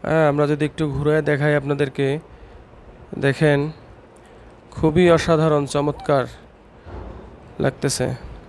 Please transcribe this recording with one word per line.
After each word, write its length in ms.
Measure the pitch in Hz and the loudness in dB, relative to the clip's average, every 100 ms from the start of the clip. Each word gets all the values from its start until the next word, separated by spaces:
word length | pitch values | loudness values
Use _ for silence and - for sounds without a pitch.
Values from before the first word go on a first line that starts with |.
| - | 0
হ্যাঁ, 180 | 160 151 | 2 2
আমরা 140 | 143 147 | 2 0
যদি 120 | 147 151 | 0 -2
একটু 140 | - 156 139 | -2 -4 -2
ঘুরে 200 | 143 156 151 | 0 0 0
দেখাই 240 | 147 147 147 | 0 0 0
আপনাদেরকে, 480 | 139 143 143 - 135 147 - - - - - - - - - - 139 | -2 -2 -2 -2 -2 -2 -8 -20 -20 -20 -20 -20 -20 -20 -14 -2 -2
দেখেন 340 | 131 156 143 147 156 - - - - - - - - - - | 2 2 2 -2 -8 -20 -20 -20 -20 -20 -20 -20 -20 -18 -2
খুবই 300 | 160 156 180 165 | 2 4 6 4
অসাধারণ, 460 | - 160 160 151 139 | 4 2 4 2 0
চমৎকার 520 | 147 147 143 - 139 120 - - - - - - - - - - - - - | -2 -2 -4 0 0 0 -8 -20 -20 -20 -20 -18 -16 -14 -16 -20 -20 -20 -4
লাগতেছে, 440 | - - 147 - 127 123 - - | -4 -2 -4 -2 -4 -4 -12 -18